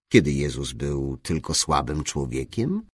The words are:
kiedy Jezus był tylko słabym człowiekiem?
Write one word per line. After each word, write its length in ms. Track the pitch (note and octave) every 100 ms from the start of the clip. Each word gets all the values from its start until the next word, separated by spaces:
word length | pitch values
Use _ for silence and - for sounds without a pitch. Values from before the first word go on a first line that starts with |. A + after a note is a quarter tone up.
| -
kiedy 200 | A#2+ D2
Jezus 400 | C#2 C#2+ B1+ C#2
był 440 | A1+ C#2+ C#2+ C#2 C2
tylko 380 | - D#2+ -
słabym 500 | D#2 - D2 C2+ D2+
człowiekiem? 840 | C#2+ D2 C2+ A#1+ - - B2+ G3+ A3+ _